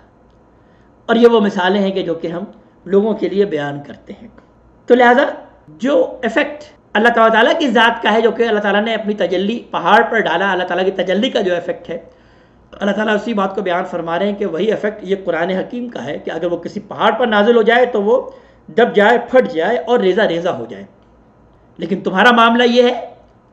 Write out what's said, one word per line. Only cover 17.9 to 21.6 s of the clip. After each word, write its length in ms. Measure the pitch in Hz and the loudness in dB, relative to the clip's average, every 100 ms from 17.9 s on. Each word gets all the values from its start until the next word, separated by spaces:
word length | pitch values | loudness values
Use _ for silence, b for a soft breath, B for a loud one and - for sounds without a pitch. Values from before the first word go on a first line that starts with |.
| 214 | 0
वो 140 | 202 254 - B B B - | 0 0 -2 B B B -4
दब 240 | - 226 | 0 2
जाए, 260 | 202 208 240 - | 4 4 2 2
फट 200 | 254 202 | 2 2
जाए 260 | 156 175 240 | -2 -2 -2
और 220 | - 240 | 0 0
रेजा 220 | 190 185 139 | 2 2 0
रेजा 240 | 165 175 | 0 -4
हो 140 | 120 110 | -6 -10
जाए। 200 | 98 101 _ _ _ _ _ _ _ | -14 -18 _ _ _ _ _ _ _